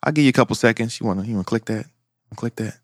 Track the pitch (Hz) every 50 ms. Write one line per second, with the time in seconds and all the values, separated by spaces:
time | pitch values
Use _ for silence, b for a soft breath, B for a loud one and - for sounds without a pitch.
0 | - - 156 156 147 135 123 - 123 - 113 - - 120 113 - 117 117 - -
1 | - 113 92 98 95 117 113 101 92 - - 113 110 - 113 110 - - _ _
2 | _ _ _ _ _ _ - - - 117 - - 110 110 - _